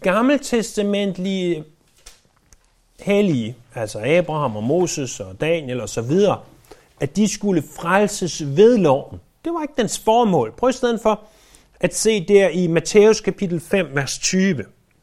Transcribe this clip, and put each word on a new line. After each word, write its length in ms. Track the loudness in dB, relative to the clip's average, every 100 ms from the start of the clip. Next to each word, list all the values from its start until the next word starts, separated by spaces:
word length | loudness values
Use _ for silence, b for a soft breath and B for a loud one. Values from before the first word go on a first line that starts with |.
gammeltestamentlige 1600 | -2 2 2 0 0 -4 -2 -4 -2 -2 -2 -4 -4 -2 -2 -4 -8 _ _ _ -20 -20 _ _ _ _ _ _ _ _
hellige, 560 | -2 2 2 0 -2 -8 -14
altså 260 | -10 -8 -6
Abraham 560 | 0 0 0 -2 -4 -4
og 60 |
Moses 580 | -2 0 0 -4 -8 -10
og 200 | -14 -6
Daniel 400 | -2 -2 -4 -8
og 80 | -6
så 140 | -6
videre, 380 | -2 2 2 0 -6 b b b b -8
at 160 | -4 0
de 120 | -2
skulle 340 | 0 -2 -2
frelses 920 | -2 -6 -2 0 0 -2 -6 -6 -2 4
ved 220 | 6 6
loven. 420 | 4 2 -2 -16 -20 _
Det 80 | -8
var 100 | -6
ikke 120 | -6 -4
dens 220 | -4 -2
formål. 540 | 0 2 4 2 0
Prøv 180 | -2 -2
i 20 |
stedet 280 | 0 -2 0
for 200 | -2 -2 b b b b b b
at 140 | -4
se 320 | -2 0 0 4
der 220 | 4 4
i 180 | 2 0
Matthæus 540 | 0 2 4 6 4
kapitel 400 | -2 -4 -4 -4
fem, 340 | -2 -2 -2
vers 240 | -4 -4 -4
tyve. 460 | -2 0 0 0 -6 _ _ _